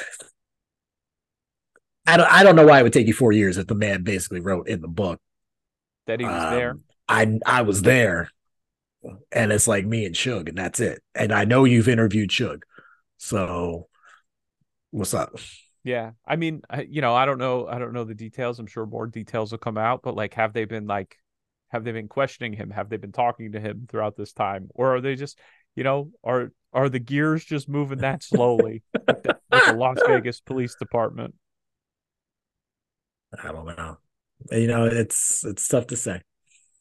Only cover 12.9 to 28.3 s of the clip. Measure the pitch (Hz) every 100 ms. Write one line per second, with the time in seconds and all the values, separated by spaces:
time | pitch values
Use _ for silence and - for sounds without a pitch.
12.9 | _ _ _ - 101 90 87 87 85 -
13.9 | _ _ _ _ _ _ _ _ _ _
14.9 | 110 95 113 - - - - _ _ 131
15.9 | 123 113 117 - 156 165 156 - 139 107
16.9 | 151 127 120 135 131 131 127 - 120 120
17.9 | 120 113 110 110 127 123 120 107 117 110
18.9 | 117 113 113 104 113 107 113 117 110 113
19.9 | 127 127 107 104 117 110 113 107 110 104
20.9 | 101 95 _ _ _ _ _ _ 120 117
21.9 | 113 107 135 135 - 120 107 104 104 101
22.9 | 107 101 113 120 120 110 104 107 104 123
23.9 | 110 107 107 104 - 104 98 95 - 131
24.9 | 127 135 131 139 - _ _ _ - 131
25.9 | 139 147 _ 113 127 120 - _ 127 135
26.9 | 127 120 143 156 160 - 151 139 143 139
27.9 | 135 135 135 -